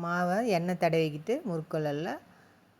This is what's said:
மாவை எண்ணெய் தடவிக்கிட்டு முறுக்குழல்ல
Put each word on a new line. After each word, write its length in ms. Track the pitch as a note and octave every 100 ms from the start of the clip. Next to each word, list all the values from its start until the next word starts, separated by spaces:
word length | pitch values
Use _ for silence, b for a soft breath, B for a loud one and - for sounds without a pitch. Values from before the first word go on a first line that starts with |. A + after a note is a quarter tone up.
| E3+
மாவை 320 | F3 F3+ F#3+ B3 F3
எண்ணெய் 240 | E3+ F3+
தடவிக்கிட்டு 520 | E3+ E3 D#3+ D3+ D#3 C4+ C4
முறுக்குழல்ல 680 | E3+ D#3 D#3+ D3+ C#3+ F3 D4 - B B B B _